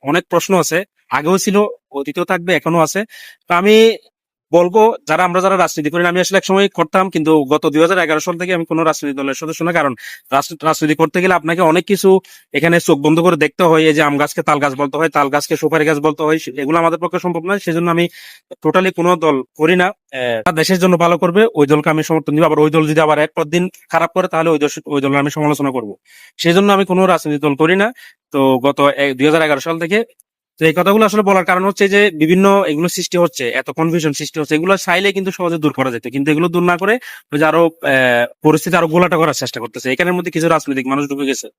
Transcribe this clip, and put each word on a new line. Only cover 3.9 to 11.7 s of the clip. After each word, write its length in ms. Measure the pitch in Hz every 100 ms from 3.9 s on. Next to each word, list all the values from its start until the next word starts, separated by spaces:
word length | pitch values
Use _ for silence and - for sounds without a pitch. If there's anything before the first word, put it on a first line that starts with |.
| 208 _ _ _ _ _
বলবো 420 | 165 180 208 220 233 -
যারা, 160 | 156 180
আমরা 160 | 180
যারা 160 | 190 190
রাজনীতি 320 | 165 - 147
করি 140 | 170
না, 60 | 175
আমি 100 | 175
আসলে 180 | 180 190
একসময় 320 | - 190 202
করতাম, 400 | - 160 190 190
কিন্তু 340 | 170 156 156
গত 220 | 135 151 160
দুই 160 | 147
হাজার 160 | 170 185
এগারো 220 | 160 156
সাল 180 | 180 170
থেকে 160 | 180
আমি 120 | 180 165
কোনো 180 | 160
রাজনৈতিক 340 | 160 151 147 139
দলের 160 | 139
সদস্য 300 | 135 160 160
না। 100 | 170
কারণ 200 | 170 147 117 - - _
রাজ-, 260 | 135 - 165
রাজনীতি 320 | 156 156 151 151
করতে 260 | 160 185
গেলে 120 | 185
আপনাকে 280 | 175 160 170
অনেক 240 | 170